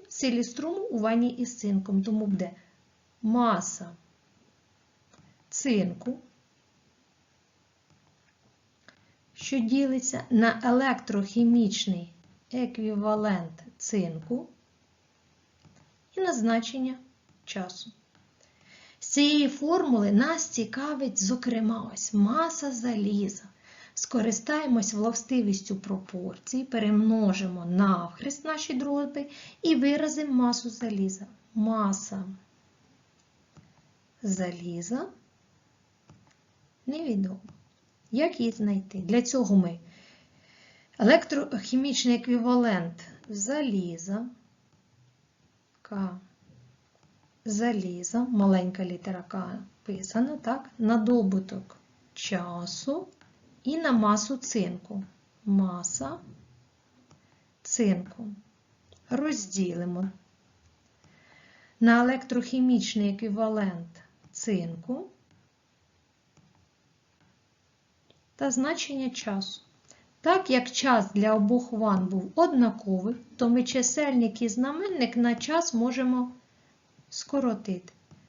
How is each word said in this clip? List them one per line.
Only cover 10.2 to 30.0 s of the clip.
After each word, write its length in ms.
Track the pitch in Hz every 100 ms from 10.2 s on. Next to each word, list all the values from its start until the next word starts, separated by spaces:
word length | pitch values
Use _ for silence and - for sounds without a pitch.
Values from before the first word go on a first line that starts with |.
| -
на 300 | 226 226 226
електрохімічний 1500 | 247 247 269 240 - 208 196 233 233 240 208 - - 175 170 - - _ _
еквівалент 1120 | 247 247 - 220 208 214 214 208 185 165 - - -
цинку, 720 | - 214 170 160 - 247 339 _ _ _ _ _ _ _ _ _ _ _ - _ _ _ _ -
і 40 |
на 120 | 370
значення 640 | 269 220 226 226 262 262 254 - _ _ _ -
часу. 420 | 196 185 - - - _ _ _ _ _ _ _ - - _
З 100 | -
цієї 400 | - 294 302 277
формули 640 | - 294 359 320 233 202
нас 360 | 202 277 330 -
цікавить, 760 | - 214 240 285 294 262 -
зокрема, 680 | 196 247 247 226 220 226 208
ось 200 | - -
маса 580 | 208 202 285 330 - 285
заліза. 720 | 240 240 220 202 202 196 - - _ - - -
Скористаємось 1000 | - - 240 220 208 - 302 302 233 196
властивістю 840 | 208 220 240 - 254 208 190 - 196
пропорції, 880 | 196 190 - 185 185 - - 254
перемножимо 1000 | 262 240 214 214 220 220 208 190 190 180
навхрест 800 | 175 180 202 180 170 - 262 285
наші 300 | 311 302 -
дроби 520 | 254 285 285 285 285 285 - - -
і 120 | 339
виразимо 580 | 285 269 294